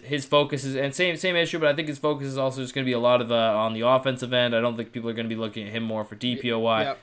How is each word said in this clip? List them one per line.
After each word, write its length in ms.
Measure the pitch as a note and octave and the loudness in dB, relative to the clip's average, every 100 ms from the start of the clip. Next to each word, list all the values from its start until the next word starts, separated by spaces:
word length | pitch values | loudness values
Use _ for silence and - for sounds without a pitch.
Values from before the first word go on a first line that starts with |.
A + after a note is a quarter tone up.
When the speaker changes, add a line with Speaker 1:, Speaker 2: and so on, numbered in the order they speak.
Speaker 1:
his 220 | - C#3+ C3+ | -4 -6 2
focus 380 | D3 C#3+ C#3+ | 2 4 -2
is, 120 | C3 C3+ | -4 -2
and 180 | C#3 | -2
same, 240 | C3+ F3+ D#3+ | 0 0 0
same 180 | F#3 E3+ | 0 0
issue, 220 | E3+ E3+ | 0 2
but 120 | D3+ | 2
I 40 | |
think 140 | C#3+ D3+ | 2 -2
his 100 | C#3 | -2
focus 300 | D3+ C#3+ C#3 | -2 -2 -4
is 100 | C3+ | -2
also 240 | C3+ B2+ | -2 -2
just 140 | B2+ C#3 | -6 -4
gonna 100 | C3 | -2
be 60 | |
a 60 | A#2+ | 2
lot 200 | A#2+ B2 | 4 4
of, 120 | A#2 | 4
uh, 40 | A#2 | 2
on 380 | A2+ G#2+ A2+ | 4 2 0
the 80 | A2+ | 0
offensive 500 | A#2+ C3 C3+ B2+ B2 | 2 4 2 -2 0
end. 240 | B2 B2 A#2 | 2 2 2
I 60 | |
don't 160 | A#2+ A#2 | 0 -2
think 140 | A2+ | -6
people 180 | A#2+ A#2 | -6 -6
are 40 | |
gonna 140 | A2+ A#2 | -4 -4
be 80 | A2+ | -4
looking 300 | A2 G#2+ G2+ | -6 -6 -8
at 80 | |
him 80 | A2+ | -6
more 220 | A#2 A2 G#2 | -4 -4 -6
for 80 | |
D 220 | G#2 B2 B2 | -4 -4 -2
P 160 | B2 | 0
O 80 | A2+ | 2
Y. 240 | A2+ A2 | 2 2
Speaker 2:
Yep. 160 | G#2+ C3+ | 0 -4